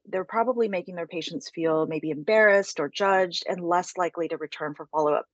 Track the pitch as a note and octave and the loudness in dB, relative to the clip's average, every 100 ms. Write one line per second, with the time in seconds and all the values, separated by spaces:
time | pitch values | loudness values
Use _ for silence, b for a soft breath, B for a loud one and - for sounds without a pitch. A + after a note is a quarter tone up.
0 | - F#3 F#3 A3+ A#3 A#3+ A3 F#3 F#3 F3 | -6 -6 -2 0 0 2 0 -2 -6 -8
1 | E3 F3 D3+ E3+ - - E3 D#3 D#3 D#3+ | -8 -6 -8 -10 -10 -2 0 2 0 -2
2 | D#3 D3+ D3+ A3 G#3+ G3 G3 - C#3+ - | -4 -4 2 6 8 6 2 -4 -4 0
3 | G3 F#3+ F#3 E3+ - F#3 E3+ F3 F3+ - | 2 2 2 -2 -6 -4 0 0 0 -4
4 | F3 E3+ D#3+ D#3 D3+ - D3+ D3 D3+ D#3 | -4 -2 -4 -4 -8 -8 -8 -8 -6 0
5 | D3+ D3 - | 2 2 0